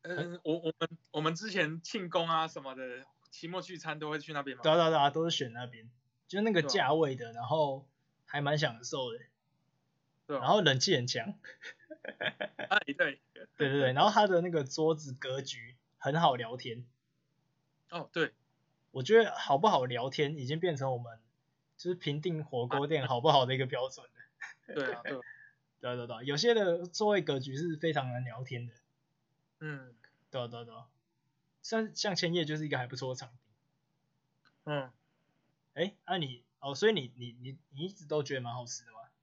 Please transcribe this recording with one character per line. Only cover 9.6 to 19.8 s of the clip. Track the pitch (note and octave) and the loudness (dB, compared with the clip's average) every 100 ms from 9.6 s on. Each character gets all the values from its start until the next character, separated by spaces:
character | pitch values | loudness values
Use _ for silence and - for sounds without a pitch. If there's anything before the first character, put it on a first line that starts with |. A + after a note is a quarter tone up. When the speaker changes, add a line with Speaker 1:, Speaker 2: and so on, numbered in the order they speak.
| _ _ _ _ _ _ - | _ _ _ _ _ _ -6
Speaker 1:
对 | C#3 | 0
啊。 | |
Speaker 2:
然 | B2 | 4
后 | G#3 | 6
冷 | D#3+ C3 | 6 4
气 | - D#3 | 4 2
很 | B2 | 2
强。 | B2 A2+ - - - - - - D#4 - - - - - - D#3+ | -2 -2 -8 -14 -16 -16 -16 -18 -14 -14 -6 -6 -4 -10 -8 0
Speaker 1:
哎， | G#3 - | 0 0
对。 | |
Speaker 2:
对， | C#3+ E3 C3 _ - - _ | 0 0 0 _ -20 -20 _
对， | C#3+ | 0
对， | C#3 C3 | 4 4
然 | C3 | 6
后 | G3 | 6
它 | G#3+ G#3 | 6 6
的 | F3+ | 4
那 | F3 | 4
个 | E3 | 0
桌 | C3 - D#3 | -2 0 2
子 | D#3 D3 | 2 -4
格 | B2+ C3+ C3+ | -8 -4 -4
局 | C3+ B2 A#2 B2+ _ _ | -6 -12 -14 -20 _ _
很 | C#3+ D3+ | -2 4
好 | E3 | 4
聊 | B2 A2+ B2+ | 4 -4 -8
天。 | C3 A2+ A#2+ _ _ _ _ _ _ _ _ _ _ | -8 -10 -12 _ _ _ _ _ _ _ _ _ _
Speaker 1:
哦， | E3+ C#3+ | -10 -6
对。 | F3 D3 _ _ _ _ _ _ | -2 -2 _ _ _ _ _ _
Speaker 2:
我 | C3 | -8
觉 | C3 A3 | 6 6
得 | G#3 - | 6 0
好 | - C#3+ | 2 4
不 | G#3+ | 6
好 | E3+ | 4